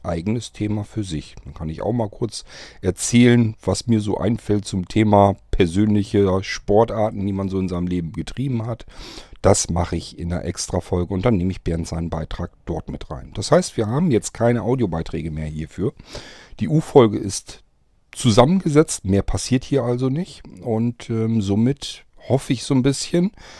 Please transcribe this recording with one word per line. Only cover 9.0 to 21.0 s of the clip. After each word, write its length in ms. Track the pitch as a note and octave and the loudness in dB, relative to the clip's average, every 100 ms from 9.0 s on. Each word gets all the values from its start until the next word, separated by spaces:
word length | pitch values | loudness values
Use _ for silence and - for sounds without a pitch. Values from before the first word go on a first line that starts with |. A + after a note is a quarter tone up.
| - - - - | -16 -18 -20 0
Das 300 | F#2+ G2 - | 4 4 2
mache 240 | F2 F2 | -4 -2
ich 240 | E2 - - | -6 -8 -10
in 140 | E2+ | -6
einer 120 | F2 | -4
Extra-Folge 720 | F2+ - - F2+ - F2+ F2 | -6 -8 -6 -6 -4 -4 -2
und 100 | F#2 | 0
dann 120 | B2 G2+ | 2 2
nehme 160 | F#2 | 0
ich 100 | F2+ | -4
Bernd 240 | - E2 E2 | -4 -4 -4
seinen 240 | E2+ E2 | -6 -6
Beitrag 400 | E2 D#2 - F2 _ - | -6 -8 -8 -10 _ -8
dort 240 | D#2+ - | -8 -8
mit 180 | - - | -12 -10
rein. 200 | C#3+ - | -12 -12
Das 180 | - - | -8 2
heißt, 240 | E3+ - - | 2 2 -2
wir 100 | G#2+ | -2
haben 240 | C3+ F3+ | 0 2
jetzt 240 | A2 - | 2 0
keine 280 | - A#2+ A#2+ | 0 2 2
Audiobeiträge 680 | G#2+ C3 G2+ E2 E2 D#2+ D#2+ | 0 0 0 -2 -6 -6 -6
mehr 160 | D2+ D#2 | -6 -8
hierfür. 480 | D#2 D#2 - G#2+ - - - - - - - | -8 -8 -6 -6 -6 -14 -16 -16 -20 -16 -6
Die 100 | - | 0
U-Folge 500 | D#3 - C#3+ A2+ G#2 | 0 4 6 6 4
ist 420 | F#2+ - - - _ _ _ _ _ - | -6 -8 -12 -20 _ _ _ _ _ -2
zusammengesetzt, 880 | B2+ G#2 C3 F#3+ E3 D3 E3 - | 4 6 6 4 4 4 4 0
mehr 180 | F#2+ G2 | 0 2
passiert 420 | - F#2+ - C3 | 2 -2 0 -2
hier 180 | - C#3 | 0 -2
also 260 | A#2+ B2 C3 | 0 -2 -2
nicht. 360 | D3 F#3+ - - F2+ | -4 -6 -14 -20 -10
Und, 480 | A#2+ A2 A#2+ A#2+ | -4 -2 -2 -4